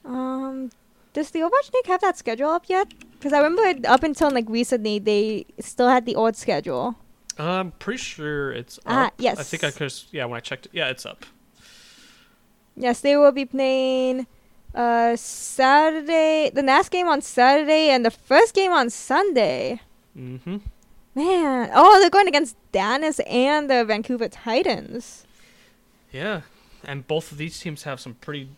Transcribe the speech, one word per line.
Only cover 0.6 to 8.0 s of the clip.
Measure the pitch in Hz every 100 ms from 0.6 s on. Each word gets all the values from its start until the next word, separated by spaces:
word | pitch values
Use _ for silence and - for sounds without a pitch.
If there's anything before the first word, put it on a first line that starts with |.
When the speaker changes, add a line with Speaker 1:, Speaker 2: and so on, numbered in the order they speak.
| 262 _ _ _ _
Speaker 1:
does | - 302
the | 330
Overwatch | 330 523 554
League | 508 480
have | 370
that | 392 349
schedule | - 226 285
up | 339 -
yet? | 370 403 - - _
'Cause | 285
I | 285
remember | 302 359
it, | 415 277 233
up | 262
until, | 320 277 294
like, | 262 226
recently, | 233 240 240 214 208
they | 208 208 214 214 - -
still | - - 247
had | 254 240
the | -
odd | 226 220
schedule. | - 156 175 127 208 233 - _ - -
Speaker 2:
I'm | 156 185 185 -
pretty | -
sure | 247